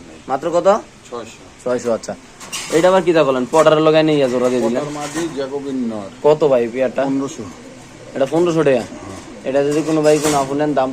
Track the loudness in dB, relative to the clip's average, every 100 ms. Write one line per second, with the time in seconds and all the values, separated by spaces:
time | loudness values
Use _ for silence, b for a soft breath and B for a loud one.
0 | -18 -16 -8 -6 -2 2 2 2 -2 -20
1 | -16 -14 -14 -18 -20 -10 -4 -4 -2 -4
2 | -6 -12 -14 -20 -14 -12 -2 2 4 4
3 | 4 2 2 0 2 4 6 6 4 4
4 | 4 2 2 0 0 0 0 -2 -4 -8
5 | -8 -6 -6 -6 -6 -6 -6 -6 -4 -6
6 | -10 0 2 4 4 2 0 -2 -2 -2
7 | -2 -2 -4 -8 -14 -16 -20 -20 -20 -20
8 | -10 -4 -2 0 0 2 2 2 -2 -12
9 | -16 -16 -18 -12 -4 0 0 0 0 2
10 | 4 4 2 0 0 -2 0 0 -2